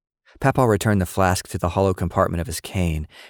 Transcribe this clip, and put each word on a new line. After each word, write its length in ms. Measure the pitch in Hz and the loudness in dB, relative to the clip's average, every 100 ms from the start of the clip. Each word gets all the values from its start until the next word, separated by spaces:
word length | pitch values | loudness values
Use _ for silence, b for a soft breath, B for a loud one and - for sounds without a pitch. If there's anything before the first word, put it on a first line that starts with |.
| _ _ _ b | _ _ _ b
Papaw 280 | 135 135 123 | 0 2 2
returned 360 | 101 110 104 | 2 2 2
the 40 | 90 | 0
flask 420 | - 92 90 - | 2 2 0 -4
to 100 | 95 | -4
the 120 | 87 | -2
hollow 220 | 98 95 | 0 0
compartment 480 | 92 85 - 90 85 | 0 -2 0 0 0
of 60 | 82 | -6
his 140 | 85 | -8
cane, 480 | - 95 85 78 76 B | -6 -2 -2 -2 -8 B